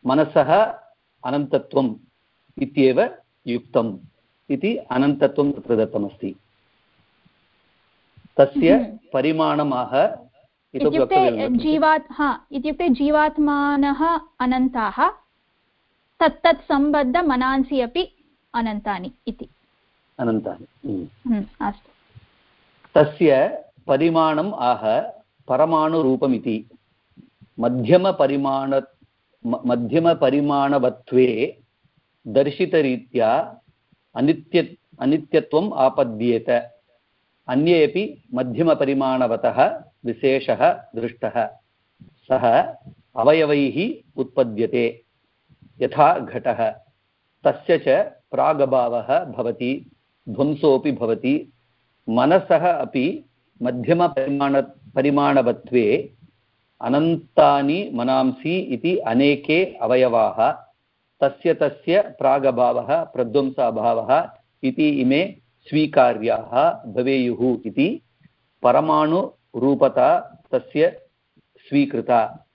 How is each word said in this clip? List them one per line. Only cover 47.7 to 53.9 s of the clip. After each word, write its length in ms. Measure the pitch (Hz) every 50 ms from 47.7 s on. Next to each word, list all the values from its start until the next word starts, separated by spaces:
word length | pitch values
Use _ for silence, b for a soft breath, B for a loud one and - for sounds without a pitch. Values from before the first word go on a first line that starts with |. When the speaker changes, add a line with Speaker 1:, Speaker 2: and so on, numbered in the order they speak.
| 180 156
Speaker 1:
च 100 | - 143 131 160 208 - - _ _ _
प्रागभावः 920 | - 127 135 143 156 147 135 131 127 131 123 120 117 120 107 - 131 165 180
भवति, 640 | 147 110 104 117 120 113 - 123 120 135 - - - _ _ _ _ _ _ _ -
ध्वंसोऽपि 640 | 110 92 - 147 151 147 151 156 135 131 131 151 131
भवति। 600 | - 120 110 113 101 - 127 139 156 - - _ _ _ _ _ _ _ _ _ _ _ -
मनसः 640 | 110 135 170 147 170 190 - - 175 156 160 180 170
अपि 520 | 151 135 113 - 135 127 156 - 311 - _ _ _ _ _ _ _ 120
मध्यमपरिमाण-, 1000 | 123 127 123 117 135